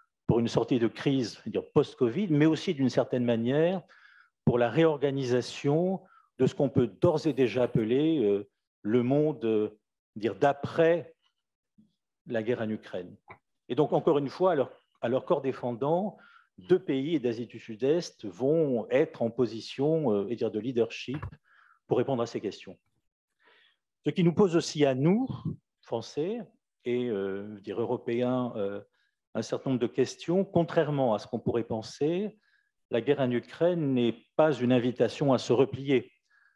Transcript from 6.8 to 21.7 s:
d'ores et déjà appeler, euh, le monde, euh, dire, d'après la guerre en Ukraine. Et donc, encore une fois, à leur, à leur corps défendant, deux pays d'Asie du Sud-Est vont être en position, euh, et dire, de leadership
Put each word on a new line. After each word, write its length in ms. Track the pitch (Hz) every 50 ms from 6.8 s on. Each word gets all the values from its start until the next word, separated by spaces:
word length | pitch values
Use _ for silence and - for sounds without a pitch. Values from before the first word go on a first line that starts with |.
| 123 107
d'ores 380 | - - - 175 156 151 151
et 60 | 160 127
déjà 300 | 123 131 113 101 127 123
appeler, 600 | 120 - 120 110 107 123 135 151 160 160 147 110
euh, 260 | 101 101 101 104 - _ _ _ _ _ _ -
le 200 | 104 110 123 120
monde, 420 | 123 139 147 151 156 147 120 117
euh, 260 | 113 110 107 107 104 - _ _ _ _ _ _ _ _
dire, 220 | 107 104 113 98
d'après 800 | 95 143 139 139 - - 127 - - 165 165 170 170 - - - _ _ _ _ _ _ _ _ _ _ _ _ _ _ _ _ _ _ _ _ _ _ -
la 160 | 123 113 107
guerre 160 | 110 123 113
en 100 | 113 107
Ukraine. 420 | 110 101 - - - 92 90 87 - - _ - - - _ _ _ _ _ -
Et 60 | -
donc, 180 | - 147 - 185
encore 260 | 156 143 175 160 147
une 100 | 143 127
fois, 240 | - - 180 185 170
à 20 |
leur, 160 | 143 120 - - _ _ _ _ _
à 80 | - 117
leur 160 | 123 127 -
corps 180 | - 180 147 135
défendant, 760 | 135 123 - - 127 120 107 131 143 165 180 202 202 - - - - - - _ _ _ -
deux 200 | 92 - 175 180
pays 400 | 185 - 143 135 135 156 175 147
d'Asie 280 | 113 123 113 117 120
du 120 | - - 113
Sud-Est 640 | - - 110 101 127 135 156 175 170 - - _ -
vont 600 | 101 87 90 123 139 156 165 160 139 127 113 104 -
être 320 | 120 135 160 160 - - 120
en 80 | 117
position, 800 | 113 - 127 107 110 110 - - - - 139 151 160 160 151 123 104
euh, 160 | 101 101 127
et 80 | 120
dire, 160 | 113 120 110 98
de 80 | 107
leadership 580 | 104 135 123 117 113 - - - - - 131 151 - - - - _ _ _ _ _ _